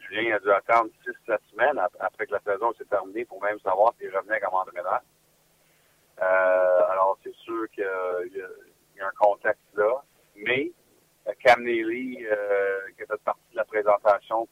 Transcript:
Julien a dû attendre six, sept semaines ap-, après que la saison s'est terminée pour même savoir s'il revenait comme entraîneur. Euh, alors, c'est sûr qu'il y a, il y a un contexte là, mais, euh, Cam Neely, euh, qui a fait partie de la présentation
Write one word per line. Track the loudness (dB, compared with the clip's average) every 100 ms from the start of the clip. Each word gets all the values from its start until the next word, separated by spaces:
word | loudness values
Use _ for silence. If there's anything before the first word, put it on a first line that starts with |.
| -8
Julien | -4 -2 0
a |
dû | 2
attendre | 2 4 2 2 -6 -14
six, | -12 -4
sept | -4 -4
semaines | 0 0 2
ap-, | -2 -4
après | -8 -6 -6
que |
la | -4
saison | -4 -2 -2
s'est | -4 -6
terminée | -6 -4 -10
pour | -10 -6
même | -6 -4
savoir | -2 0 0 -2
s'il | -6
revenait | -6 -4 -4
comme | -2 -4
entraîneur. | -4 -8 -4 -4 -6 _ _ _ _ _ _ _ _ _ _ -6
Euh, | 2 4 4 4 6 4 4
alors, | 2 0 0
c'est | -8 -16
sûr | -8 -6 -6
qu'il | -6
y | -6
a, | -4 -4 -4 -6
il | -12 -14 -18 -20 _ _ -10
y |
a | -10
un | 0
contexte | 2 2 -2 -4 _ 0
là, | 0 0 -6 _ _ -10
mais, | -4 -2 -4 -10 _ _ _ _ -12
euh, | 0
Cam | 4 4
Neely, | 4 -2 -2 -6 -8 -10 -4
euh, | -2 0 0 0 -2 -8 -16
qui |
a | -10
fait | -6
partie | -6 -6 _
de | -8
la | -4
présentation | 0 2 4 4 2 0 -6 -4